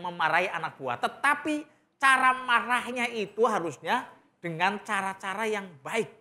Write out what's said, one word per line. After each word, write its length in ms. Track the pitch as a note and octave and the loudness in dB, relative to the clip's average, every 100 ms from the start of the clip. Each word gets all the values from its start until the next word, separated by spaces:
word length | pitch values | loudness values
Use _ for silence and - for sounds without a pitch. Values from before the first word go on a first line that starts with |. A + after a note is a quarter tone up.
memarahi 480 | F3 F3 D#3+ E3 F#3+ | -10 -2 2 2 0
anak 240 | E3 D#3 - | -4 -6 -6
buah, 180 | C3 A#2+ | -6 -4
tetapi 640 | A3+ - C#4 C#4+ D#4 D4+ - _ _ _ | -4 0 0 0 -2 -4 -6 _ _ _
cara 340 | C4+ C4 C4 | 4 6 4
marahnya 720 | C4 B3+ A#3 A3 B3 A3 B3+ A#3+ | 2 2 2 2 0 -2 -4 -4
itu 360 | A#3 G3 - A3+ | -2 -4 2 2
harusnya 600 | G#3 E3+ C3+ E3 A#3 D3+ - _ _ | 2 -2 -6 -2 -2 -2 -16 _ _
dengan 400 | E3+ D#3+ F#3+ G3+ | -8 0 0 0
cara-cara 600 | - G3+ F#3+ F#3+ G3 F#3+ A3 | -2 -2 -2 -6 -8 -4 -2
yang 200 | G#3 F#3+ D3 | -4 -6 -14
baik, 260 | C#3+ A3+ - - | -6 -4 -4 -10